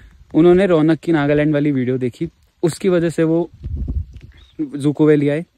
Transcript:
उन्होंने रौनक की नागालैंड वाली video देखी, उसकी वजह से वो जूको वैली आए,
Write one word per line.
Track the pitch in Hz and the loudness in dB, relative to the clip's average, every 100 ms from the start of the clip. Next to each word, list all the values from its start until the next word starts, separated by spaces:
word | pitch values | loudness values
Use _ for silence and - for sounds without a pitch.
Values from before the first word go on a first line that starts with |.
| - - _ | -20 -20 _
उन्होंने | 156 175 180 196 | 2 4 4 4
रौनक | 160 160 156 | 2 2 0
की | - | 0
नागालैंड | 156 143 147 151 | -2 0 0 0
वाली | 147 147 | 0 0
video | 135 123 131 | -2 -2 -4
देखी, | 123 - 165 - _ _ | -4 -6 -10 -12 _ _
उसकी | 170 - 196 | -6 -4 -2
वजह | 180 165 | 0 -2
से | 156 | -2
वो | 160 165 170 - - - - - - - - - _ - | -2 -2 -4 -10 -12 -10 -8 -8 -8 -12 -20 -20 _ -12
जूको | 147 143 143 139 151 | -10 -4 -4 0 2
वैली | 151 143 | 2 2
आए, | 147 175 | -4 -8